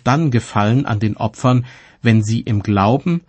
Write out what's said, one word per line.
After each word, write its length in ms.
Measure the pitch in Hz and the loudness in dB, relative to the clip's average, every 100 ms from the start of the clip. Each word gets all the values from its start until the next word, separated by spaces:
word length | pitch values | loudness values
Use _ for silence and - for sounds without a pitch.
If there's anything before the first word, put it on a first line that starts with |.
dann 260 | 123 143 160 | 0 0 0
Gefallen 560 | 117 - 107 104 123 143 | -2 -2 0 2 2 0
an 140 | 107 | -2
den 160 | 107 - | -2 -4
Opfern, 500 | - - 127 127 123 - - _ | -6 -2 0 0 -2 -10 -20 _
wenn 220 | 117 110 | 0 2
sie 180 | 107 117 | 2 -2
im 220 | - 104 | -2 -2
Glauben 600 | 98 101 101 135 175 170 | 0 2 2 2 0 -4